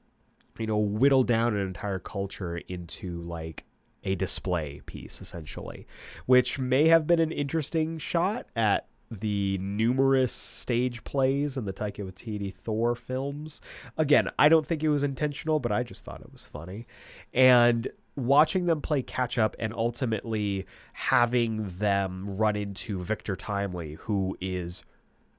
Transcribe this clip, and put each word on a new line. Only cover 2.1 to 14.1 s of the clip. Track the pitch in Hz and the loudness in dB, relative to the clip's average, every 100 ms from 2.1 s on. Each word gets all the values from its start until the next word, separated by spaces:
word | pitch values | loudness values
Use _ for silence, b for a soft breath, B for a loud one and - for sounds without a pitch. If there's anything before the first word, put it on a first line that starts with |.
| 98 98 - 87 85 - | -4 -4 -4 -4 -4 -6
into, | 90 85 - 92 85 | -8 -6 -8 -6 -6
like, | 85 85 82 80 - _ _ _ | -6 -6 -6 -8 -16 _ _ _
a | 98 90 | -4 0
display | 95 - 95 87 73 73 - | 0 0 0 0 -2 -6 -10
piece, | - - - | -10 -8 -8
essentially, | - 85 80 - 87 82 - B B B - | -6 -6 -8 -8 -8 -10 -14 B B B 4
which | 127 123 - | 4 4 -2
may | 127 131 160 | 0 4 6
have | 165 151 | 6 6
been | 165 | 4
an | 160 | 4
interesting | 156 143 160 147 160 160 165 | 0 -2 -2 0 -2 -2 -4
shot | - 170 185 233 - 226 | -2 0 0 -2 -6 0
at | 214 196 - _ _ | 2 2 -2 _ _
the | 98 110 101 98 95 | -4 -2 0 0 0
numerous | 98 104 113 131 135 131 127 | -2 0 2 4 4 4 2
stage | - - - - 120 127 120 | 0 -4 -4 -2 0 0 -4
plays | - 139 135 139 147 131 | -4 0 2 2 -2 -2
in | 101 | -4
the | |
Taika | - 107 104 95 | -4 -4 -4 -8
Waititi | - 113 104 98 | -8 -8 -4 -4
Thor | - - 110 117 | -6 -4 0 0
films. | 120 - 131 139 147 151 - B B B - | -2 -4 -4 -4 -6 -10 -12 B B B -2
Again, | 147 | 4